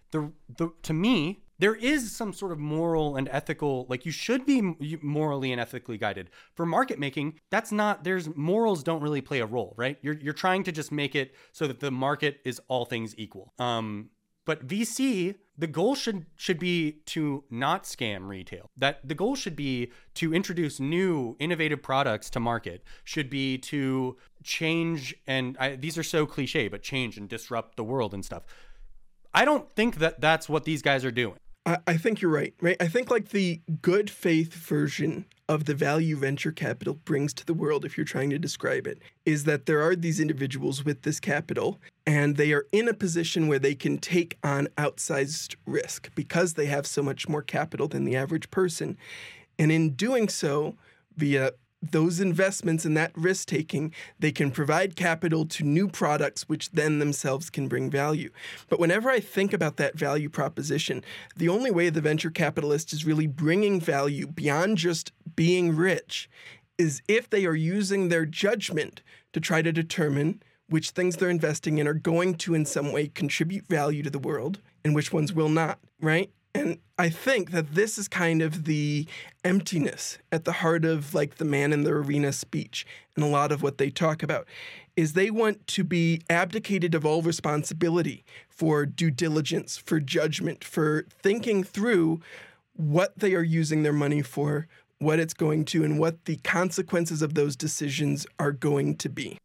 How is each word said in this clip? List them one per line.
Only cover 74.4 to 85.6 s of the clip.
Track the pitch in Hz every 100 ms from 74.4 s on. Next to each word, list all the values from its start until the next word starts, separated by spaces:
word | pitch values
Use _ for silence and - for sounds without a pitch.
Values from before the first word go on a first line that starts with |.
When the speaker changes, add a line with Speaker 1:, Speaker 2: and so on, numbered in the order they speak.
| 131 196 - _
Speaker 2:
and | 151 151
which | 147
ones | 160 151
will | 160 151
not, | 160 156 - _ -
right? | 156 160 196 _ _ -
And | 294 - _ -
I | 170
think | 165 - 262 170
that | 170 156 156
this | 214 220
is | 196
kind | 185 170 160
of | 160 160
the | 156 151 147 147 156 - - -
emptiness | 180 196 - 175 190 - - - -
at | 160 165
the |
heart | 165 165 165 160
of, | 160 143
like, | 160 147 -
the | 156
man | 139 143
in | 147
the | 151
arena | 151 143 147 143
speech | 139 - 156 - - - - _ -
and |
a | 147
lot | 143 143
of | 143
what | 143 -
they | 139
talk | - 160 156
about | 151 147 - - - - - -
is | 160
they | 165 208
want | 220 220 208